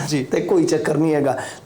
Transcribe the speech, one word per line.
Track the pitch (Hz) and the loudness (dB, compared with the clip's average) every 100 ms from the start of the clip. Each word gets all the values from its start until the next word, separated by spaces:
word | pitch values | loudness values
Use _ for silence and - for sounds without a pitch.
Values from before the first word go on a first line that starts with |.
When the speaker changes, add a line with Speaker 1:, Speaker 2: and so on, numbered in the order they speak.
| 139 | -2
Speaker 1:
ਜੀ। | 147 | -2
Speaker 2:
ਤੇ | 127 165 | -2 -2
ਕੋਈ | - 180 | 2 2
ਚੱਕਰ | 156 156 - 151 | 2 0 0 0
ਨਹੀਂ | 160 | 2
ਹੈਗਾ। | 147 139 - - - | 2 0 -2 -6 -8